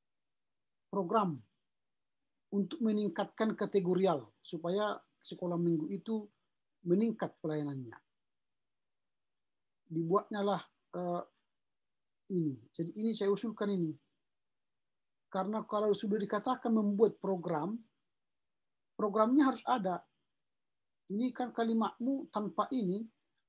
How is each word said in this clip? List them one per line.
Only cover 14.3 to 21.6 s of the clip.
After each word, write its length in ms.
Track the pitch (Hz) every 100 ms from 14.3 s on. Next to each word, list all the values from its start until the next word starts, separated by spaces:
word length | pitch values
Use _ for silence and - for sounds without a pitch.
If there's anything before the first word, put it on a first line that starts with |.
| _ _ _ _ _ _ _ _ _ _
Karena 320 | 190 190 214 220
kalau 240 | 214 214
sudah 240 | 202 220 214
dikatakan 560 | 202 208 208 240 240
membuat 480 | 220 208 202 220 -
program, 560 | 190 185 170 160 165 233 - _ _ _ _ _ _ _ _ _ _ -
programnya 480 | 208 202 220 269 269
harus 160 | 233 -
ada. 320 | 247 190 175 - _ _ _ _ _ _ _ _ _ -
Ini 240 | 196 247
kan 160 | 247 247
kalimatmu 800 | -